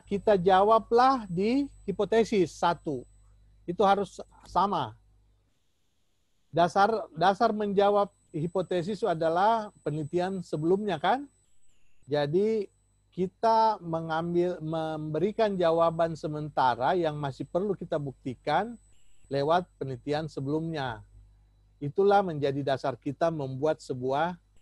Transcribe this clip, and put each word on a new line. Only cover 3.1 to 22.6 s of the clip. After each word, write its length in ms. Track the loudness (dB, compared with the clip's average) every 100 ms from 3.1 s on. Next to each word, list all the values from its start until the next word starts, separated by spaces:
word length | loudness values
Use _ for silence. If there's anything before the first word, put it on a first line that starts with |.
| _ _ _ _ _
Itu 160 | -8 2
harus 380 | 4 4 0 -10 -20 -20
sama. 480 | -4 0 0 0 -4 -10 _ _ _ _ _ _ _ _ _ _ _ _ _ _ _
Dasar, 560 | 0 2 4 2 2 -6 0
dasar 340 | 2 4 2
menjawab 600 | 0 0 2 4 4 0 _ _
hipotesis 720 | -6 -4 -4 -2 -2 -2 -4
adalah 720 | -2 0 0 2 2 2 -4 -10
penelitian 640 | -6 -6 -4 -4 -4 -6
sebelumnya, 560 | -6 -4 0 0 0 -2
kan? 240 | 0 -2 -4 _ _ -20 -20 -20 -20 -20
Jadi 640 | -4 -2 0 0 0 0 -4 _ _ _ _
kita 640 | -6 -6 0 2 4 2 0
mengambil, 800 | -4 -6 -4 -4 -2 0 0 -2
memberikan 920 | -6 -4 -4 -6 -6 -2 -2 0 0 2
jawaban 640 | 2 4 2 2 -2 -4
sementara 800 | -8 -8 -6 0 2 2 0 0
yang 180 | -2 -4
masih 280 | -6 -8 -6
perlu 260 | -4 -2
kita 240 | -4 -4 -6
buktikan 800 | -6 -8 -10 -8 -2 -2 -2 -8 _ -20 -20 -20 -6
lewat 340 | -2 2 0 0 -8
penelitian 480 | -10 -8 -4 -4 -6
sebelumnya. 760 | -8 -4 -4 -4 -6 -6 -8 -16 -20 -20 _ _ _ _ _
Itulah 400 | -6 2 4 4
menjadi 400 | 2 0 -2 -2